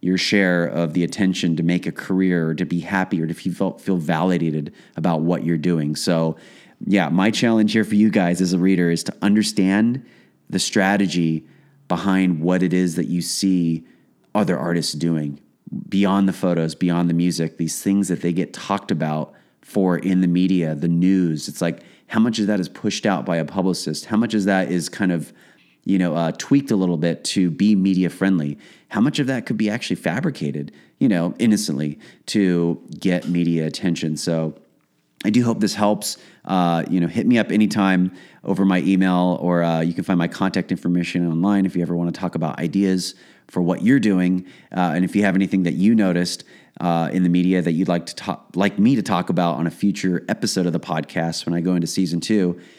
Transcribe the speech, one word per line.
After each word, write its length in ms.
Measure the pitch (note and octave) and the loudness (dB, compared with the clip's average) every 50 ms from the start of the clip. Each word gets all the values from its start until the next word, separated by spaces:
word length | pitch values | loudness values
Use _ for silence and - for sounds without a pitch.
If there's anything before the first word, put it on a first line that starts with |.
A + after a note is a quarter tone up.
your 160 | - F2+ F#2 F#2 | 0 0 0 0
share 480 | - - - G2+ G2 F#2 F2+ F2 E2+ | 0 2 2 2 4 4 2 2 0
of 300 | - G#1 D2 E2+ D2+ D2+ | 0 0 -2 -2 0 0
the 80 | F2 F2 | 0 -2
attention 520 | E2+ - - G2 F#2+ F2+ - - F2+ E2 D#2 | -2 0 0 0 0 0 0 0 -2 0 0
to 40 | |
make 240 | E2 E2 F2 F2+ - | 0 0 0 0 -2
a 60 | F2+ | -4
career, 580 | - - - - F#2+ F#2 F#2+ F#2 F2+ F2 E2 D#2+ | -8 -8 -6 -4 0 2 2 2 2 2 0 -2
or 60 | D#2+ | -2
to 100 | D#2 F#2 | -2 -2
be 140 | - F2 F2 | -2 -2 -4
happy, 420 | D#2+ - G2+ F#2+ F#2 F2+ - E2+ | -4 -2 -2 -2 0 0 -2 -2
or 60 | D#2+ D#2+ | -2 -2
to 80 | E2 | -4
feel, 420 | - - F#2 E2+ - G2 F#2 - - | -6 -6 -8 -4 -2 -4 -4 -4 -6
feel 200 | - - G2 F2+ | -4 -2 -2 -2
validated 760 | D#2+ D2+ E2+ D#2 E2 F#2+ F#2 E2+ E2+ E2 D2+ D#2 D2+ D2 - - - - _ - | 0 -2 -2 0 2 0 0 0 0 -2 -2 -4 -6 -8 -12 -16 -20 -16 _ -4
about 240 | D#2+ F2+ E2 D#2+ | -2 -2 0 0
what 220 | D#2 E2+ F2+ E2 - | 0 0 0 0 0
you're 140 | E2 E2+ E2 | -2 -2 0
doing. 380 | D2+ F2+ F2 E2 D2+ D2 D2+ | 0 0 0 0 0 -2 -4
So, 420 | D2 - F#2 F2 E2 E2 D#2+ D#2+ - - - - - - - - _ - - | -4 -2 0 0 2 0 0 -2 -6 -12 -20 -20 -20 -20 -20 -18 _ -4 0
yeah, 220 | F#2+ G2+ F2 D2+ | 2 2 2 2
my 200 | E2 F2+ F#2 A2 | 2 2 2 2
challenge 440 | G#2 - B2 A#2 A2+ A2 G#2+ G#2 G#2+ | 2 2 2 2 4 4 2 2 2
here 100 | A2 G#2+ | 0 0
for 100 | - A2 | 2 2
you 160 | G#2 G#2+ A2 | 4 4 4
guys 320 | F#2+ A2 F#2 F2 F2 E2+ | 4 2 2 2 2 2
as 120 | F#2 F2 F2+ | 0 0 2
a 40 | F2+ | 2
reader 320 | F2 F#2+ G2 F2 F2 E2+ | 4 4 4 4 2 2
is 140 | E2+ E2+ - | 0 0 -2
to 120 | - - - | -6 -10 -4
understand 840 | - G2+ G2+ G#2+ G#2 G#2 - - F#2+ F#2+ F#2+ G2+ A2 A#2 A#2+ C3+ C3+ - - - _ _ _ _ _ _ | 0 2 2 2 2 0 0 0 2 2 4 2 2 2 0 -4 -8 -12 -20 -20 _ _ _ _ _ _
the 80 | - F#2+ | -4 -4
strategy 880 | - - - A2 F#2+ F#2+ G2+ G2+ G2+ F#2 D#2+ F2+ E2+ D#2+ D#2+ D#2 - - - _ _ _ _ _ _ _ | -4 0 0 2 2 4 4 2 2 0 0 0 0 0 0 -2 -6 -10 -20 _ _ _ _ _ _ _
behind 540 | F2+ F2 E2 G2 F#2 F#2 F#2 F#2 F2 D#2 | -6 -2 0 0 2 2 2 2 0 0
what 220 | D#2+ F2 F2+ F#2 F2+ | 0 0 2 2 2
it 100 | F2+ E2 | 2 2
is 220 | F2+ F#2 F2 D#2+ | 2 0 0 0
that 100 | E2+ E2+ | -2 -4
you 160 | - F2 F2 | -2 -2 -4
see 640 | E2 - - - - G2 F#2 F2+ E2+ E2 E2 D#2+ - - _ _ _ _ _ _ _ _ _ | -4 -4 -6 -2 0 2 2 2 2 0 0 -2 -4 -12 _ _ _ _ _ _ _ _ _
other 240 | G#2+ G#2 D#2+ F2+ C#2 | -2 0 0 0 -2
artists 340 | C2 E2+ F2 E2+ D#2+ - - | -2 -2 -2 -2 -2 -4 -6
doing 480 | D2+ D#2+ E2+ E2 D#2 D2+ D2 C#2+ - _ _ _ _ _ - - - - - | -2 -2 0 0 0 -2 -6 -8 -10 _ _ _ _ _ -12 -12 -12 -10 -4
beyond 400 | - G2 G2 G2 F#2+ G2 G2 F#2+ | -2 0 2 2 2 2 2 0
the 40 | F2+ | 0
photos, 420 | - - F#2 F2 E2 D#2+ D#2+ D#2+ | 0 -2 0 0 0 0 -2 -2
beyond 340 | - - F2 E2+ E2+ F2 F2 | -2 0 0 2 2 0 0
the 60 | E2+ | 2
music, 420 | E2+ F2 F2+ E2 E2+ E2 E2+ - - | 2 0 0 0 -2 -4 -4 -4 -4
these 240 | E2+ D#2+ - - | -6 -6 -6 -4
things 280 | - G2 G2 G2+ G2 F2+ | -2 0 2 2 2 0
that 120 | F2+ D#2+ | -2 -2
they 100 | - F2 | -2 -2
get 220 | F2 E2+ F#2 - - | -2 -2 -4 -4 -6
talked 380 | - - - G2 G2+ - - | -16 -6 -4 -4 -4 -2 -4
about 420 | G2+ D#2 D2+ D#2 D2+ D#2 D2+ - - - _ _ _ _ _ | -4 -2 -2 -2 -4 -4 -6 -8 -12 -20 _ _ _ _ _
for 340 | - - G#2 F#2+ F#2 F2 E2+ | -6 -2 0 2 2 2 0
in 240 | - F#2+ F#2 F#2 | 0 0 2 2
the 60 | F#2 F2+ | 2 2
media, 480 | F2 F2+ F#2 F#2+ F#2+ F2+ E2 D#2+ D#2 | 2 2 2 2 2 2 0 0 -2
the 120 | C#2+ D2+ F2 | -2 -2 0
news. 600 | E2+ E2+ F2 F#2 G2 F#2+ F2+ E2+ D#2+ D2+ - - | 2 2 4 4 4 4 2 2 0 -2 -6 -10
It's 160 | C#2+ - F2+ | -6 -4 -4
like, 180 | E2+ F#2 - - - - _ _ | -4 -4 -6 -12 -20 -20 _ _
how 140 | _ - A2 | _ 0 0
much 180 | A2 A#2+ A2+ A2 | 2 2 2 0
of 80 | G#2+ | 0
that 140 | G2 G#2+ G2 | 0 0 -2
is 100 | F2+ - | -2 -4
pushed 380 | - - - G#2+ F#2+ - - A2 | -8 -6 -4 -4 -4 -2 0 0
out 180 | G2 E2 - | 0 0 -2
by 120 | - F2 E2 | -2 -2 -2
a 60 | D#2+ | -2
publicist? 640 | D#2 - F#2+ F2+ F#2+ F2+ - - - - - - | -4 -4 -2 0 0 0 -2 -4 -6 -6 -6 -6
How 120 | - A2 G#2 | -2 0 0
much 180 | A#2+ A2+ G#2+ | 0 0 0
of 80 | G#2+ F#2+ | 0 2
that 280 | G2 G2 F#2+ F#2 - | 2 2 2 0 0
is 160 | F2 F2+ D#2 - | -2 -4 -4 -4
kind 240 | - - G#2 F#2 | -4 -2 -2 0
of, 220 | F2 E2+ D2+ - - _ - - _ _ _ _ _ _ _ | 0 -2 -4 -8 -14 _ -20 -20 _ _ _ _ _ _ _
you 140 | - G2 F#2+ | -2 0 0
know, 160 | F#2 F2 D2+ | 2 0 0
uh, 180 | E2 E2+ E2 E2 - | 0 -2 -2 -2 -6
tweaked 320 | - - - C#3 C#3 - | -2 2 2 2 2 2
a 60 | A#2 | 0
little 200 | G2+ F#2+ F2+ F2 | 0 2 0 0
bit 280 | D#2+ D#2 E2+ D#2+ - - | 0 0 -2 -2 -2 -6
to 260 | - - G#2 F#2 F2 | -4 -2 0 0 0
be 240 | D#2+ C#2+ F#2+ G#2+ G#2+ | 0 2 2 4 4
media 380 | F#2+ F#2 G2 F#2+ F#2 F#2 E2+ | 4 4 2 2 2 0 0
friendly? 480 | - - F#2+ F#2+ G2 F2 D2+ C#2+ C#2+ - - - - - _ _ | -2 -2 0 0 0 0 0 -4 -6 -10 -14 -20 -20 -20 _ _
How 120 | - G2+ | -2 0
much 160 | G2+ - D3 - | 0 0 2 0
of 80 | C#3 B2 | -2 -2
that 200 | C3+ B2 A2+ - | -2 -6 -4 -6
could 100 | - G#2+ | -4 -2
be 100 | A2 G#2 | -2 -2
actually 280 | G#2 A#2+ - - F#2+ | -2 -4 -4 -4 -6
fabricated, 760 | E2+ - - E2 A#2 D3+ F3+ C3+ - D#2+ D2 C#2+ D2+ C#2+ - - - - _ _ _ | -4 -2 -4 -4 -2 -4 -4 -4 -4 -6 -6 -6 -6 -8 -10 -14 -20 -20 _ _ _
you 100 | - C3 | 2 2
know, 240 | G2+ F2 E2+ F2+ - - | 2 2 0 -2 -2 0
innocently 580 | G#2+ A#2 G#2+ G2+ G#2+ - D2+ C2+ D2+ D2 D2 - - - - _ _ - | 2 2 2 2 0 -2 -4 -4 -4 -6 -6 -10 -16 -20 -20 _ _ -4
to 520 | - A2 G2+ F#2 F2+ F2 E2+ E2+ E2 - - - - - | 0 2 2 4 4 2 2 0 -2 -4 -8 -16 -16 -4
get 280 | - G2 F2+ F2 - - | -2 0 0 0 0 0
media 380 | F2 F2 F2 E2+ E2+ E2 D#2+ | 0 0 2 2 0 0 0
attention? 500 | D#2 D2+ - - F#2 E2 D#2+ - D#2+ D#2 | -2 -4 -4 -2 -2 -2 -2 -2 -4 -4
So 380 | D2+ - - E2 D#2+ D#2+ D#2 D2+ - _ _ _ _ _ _ _ _ _ _ _ _ - | -4 -4 -2 -2 -2 -2 -4 -6 -10 _ _ _ _ _ _ _ _ _ _ _ _ -4
I 60 | G2+ | 0
do 120 | A2 B2 A#2+ | 2 2 2
hope 160 | A2+ A2+ E2+ | 2 0 0
this 140 | G#2 G2 - | 0 -2 0
helps. 440 | - G#2 G#2 G#2 F#2+ - - - - - - - _ _ | 0 2 2 2 0 -2 -8 -10 -10 -16 -20 -20 _ _
Uh, 380 | - F#2+ F#2 F2+ E2+ E2+ E2 D#2 - | -4 0 0 2 2 2 0 -2 0
you 120 | - F#2 | 0 0
know, 80 | F2 E2+ | 0 0
hit 180 | E2+ A#2 G#2+ | -2 -2 2
me 140 | - B2 A#2 | 2 2 2
up 120 | G#2+ - | 2 2
anytime 640 | - G#2+ G#2+ G2+ G#2 G#2+ G2 F#2+ F#2+ F#2 F2+ F#2 - - - - - - - | 2 2 2 2 2 2 2 4 4 4 2 0 -2 -8 -20 -20 -20 -14 -6
over 200 | - G2 E2+ G2 | -4 -2 0 2
my 160 | G2 F#2 F#2 | 2 2 2
email, 580 | D2 F2 G2 F#2 F#2+ F#2 F2+ F2+ F2+ F2+ F2 - | 2 2 2 2 2 2 2 2 2 2 0 0
or, 220 | - F2 F2 F2 E2+ | 0 0 0 2 2
uh, 180 | E2+ E2 E2 | 2 0 0
you 120 | D#2+ E2+ E2+ | 0 -2 -2
can 80 | - F2 | -4 -2
find 160 | - G2 F2+ | -2 0 0
my 80 | F2 E2+ | 0 -2
contact 420 | - - G2 F#2+ F2+ F#2+ E2 - | -2 -2 -2 -2 0 -2 -2 -2
information 560 | F#2 D#2+ - F2 F2 F2+ F2 - - F2+ F2 E2+ | -4 -4 -2 -2 0 0 -2 -2 -2 -2 -2 0
online 380 | E2 E2 F2 G2+ G#2 G2 G2 | 0 0 2 2 2 2 2
if 100 | F#2 E2+ | 0 0
you 60 | F2 | -2
ever 140 | F2 E2 F2 | -2 -2 -2
wanna 160 | E2+ E2+ F2 | -2 -2 -4
talk 240 | E2 - - F2 - | -4 -4 -6 -6 -4
about 240 | E2+ D#2+ D#2+ - - | -4 -4 -4 -4 -4
ideas 560 | - E2+ - G2 G2+ F#2+ F#2 F#2 F2 - - - - - - _ _ - | -6 -2 0 0 2 2 2 0 -2 -6 -10 -14 -20 -20 -20 _ _ -10
for 160 | - F#2 F2+ | -4 -2 0
what 180 | E2+ F2 - | 0 0 0
you're 180 | - G#2+ C3 C#3+ | 2 2 2 4
doing. 460 | G#2 G#2+ G2 F2+ F2+ F2+ F#2 F#2 F2+ - - - - _ | 4 2 2 2 2 2 0 0 -2 -8 -18 -20 -20 _
Uh, 220 | - F#2 F2+ F2 D2 | -2 -2 0 0 2
and 100 | E2+ F#2 | 0 0
if 120 | F2+ - | 0 2
you 80 | G2+ G#2 | 2 2
have 100 | G2 F2 | 2 2
anything 300 | G2 G2 F2+ F#2+ F#2+ F#2 | 2 0 2 2 0 0
that 100 | F2 D2 | 0 0
you 220 | C2+ F#2 G#2 A#2 | 2 4 4 4
noticed, 480 | A2 G#2 F#2 F2 F2 F2+ F2 - - - - - - - _ _ - | 4 4 2 2 0 0 -2 -4 -10 -12 -20 -20 -20 -20 _ _ -6
uh, 300 | - F2+ E2+ E2+ E2 D#2+ | -2 0 0 0 0 0
in 120 | - F2+ F#2 | 0 0 2
the 60 | F2 | 2
media 340 | F2 F2+ F2 F#2 F#2 F#2 E2+ | 4 4 4 4 2 2 2
that 80 | F2 | 0
you'd 160 | E2 D#2 F#2 F2+ | 0 0 0 0
like 180 | F2 F2 E2+ | 0 -2 -2
to 100 | - - | -6 -14
talk, 320 | - - - F2 - - _ - | -12 -8 -8 -8 -8 -10 _ -2
like 220 | E2+ G2 G2+ G2+ G2+ | 0 0 0 2 2
me 180 | G2 A#2 C#3 | 4 4 4
to 60 | A2+ | 2
talk 280 | G2 - G#2 F2 F#2 - | 0 0 -2 -2 0 0
about 260 | F2+ E2 F2+ F2 D#2+ B1 | 0 0 2 0 0 0
on 80 | E2 | -2
a 60 | F2 | -4
future 520 | - - - G2+ F#2+ - - F#2+ F2+ E2 - - | -4 -2 -2 -2 -2 0 -2 -2 -2 -2 -2 -4
episode 380 | - - - G#2+ - G2 F2+ F2 | -6 -4 -4 -4 -2 0 0 0
of 40 | |
the 80 | D#2+ E2+ | -2 -2
podcast 680 | - - E2+ D#2+ D#2 - - F2 D#2+ E2 E2 - - - | -4 -4 -4 -4 -4 -6 -6 -4 -4 -4 -4 -6 -4 -4
when 80 | F2 | -4
I 60 | E2+ | -2
go 120 | E2 F#2 F2+ | 0 0 0
into 140 | F2 E2+ E2 | 0 -2 -2
season 340 | - - G2 E2+ E2 E2+ | -2 -2 -2 -2 -2 -4
two, 380 | E2 - A2 G#2 F#2+ F2+ E2+ - - - - | -2 0 0 2 2 0 -2 -4 -10 -20 -20